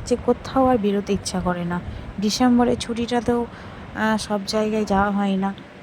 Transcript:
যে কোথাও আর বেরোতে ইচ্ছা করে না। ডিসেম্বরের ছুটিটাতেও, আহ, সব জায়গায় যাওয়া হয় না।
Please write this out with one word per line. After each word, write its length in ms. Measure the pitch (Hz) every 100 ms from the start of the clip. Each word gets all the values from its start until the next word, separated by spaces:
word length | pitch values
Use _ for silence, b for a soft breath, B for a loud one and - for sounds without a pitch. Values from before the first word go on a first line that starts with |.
| -
যে 100 | 240 -
কোথাও 400 | 247 - 269 254
আর 120 | 254
বেরোতে 340 | 202 202 202
ইচ্ছা 280 | 196 - 185
করে 240 | 180 175
না। 160 | 175 175 B B B -
ডিসেম্বরের 560 | 208 - 254 240 240 233
ছুটিটাতেও, 680 | - 226 233 240 233 240 233 B B B -
আহ, 220 | - 220 220
সব 240 | - 208 196
জায়গায় 380 | 214 214 214
যাওয়া 260 | 208 196 202
হয় 260 | 202 202 190
না। 180 | 196 196 - -